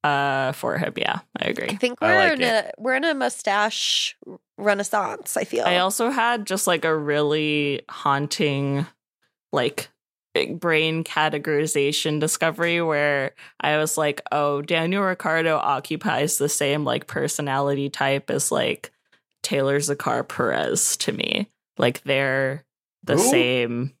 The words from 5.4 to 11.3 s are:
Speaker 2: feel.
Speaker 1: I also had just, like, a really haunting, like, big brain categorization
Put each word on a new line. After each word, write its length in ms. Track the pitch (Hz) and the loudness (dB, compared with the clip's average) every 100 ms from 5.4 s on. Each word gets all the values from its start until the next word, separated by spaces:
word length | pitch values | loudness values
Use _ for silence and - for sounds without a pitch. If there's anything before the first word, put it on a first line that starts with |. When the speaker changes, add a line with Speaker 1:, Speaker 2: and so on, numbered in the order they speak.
Speaker 2:
feel. 200 | - - | -2 0
Speaker 1:
I 120 | - 180 | 2 2
also 320 | 190 202 233 | 2 0 0
had 380 | 269 233 240 208 | 0 0 0 -2
just, 180 | 196 196 | -2 0
like, 180 | 170 | 0
a 120 | 160 160 | 2 0
really 840 | 147 147 147 151 151 147 143 135 - | 0 2 2 2 0 0 0 -2 -6
haunting, 960 | - 147 139 147 - 151 139 139 139 170 _ _ _ _ _ _ | -4 0 2 0 0 0 0 0 -2 -4 _ _ _ _ _ _
like, 360 | - 123 - - _ _ _ _ | -2 0 -4 -12 _ _ _ _
big 260 | - - 170 | -4 -4 -4
brain 420 | 170 156 160 160 | 0 2 2 -2
categorization 1160 | 160 - 156 | -4 0 0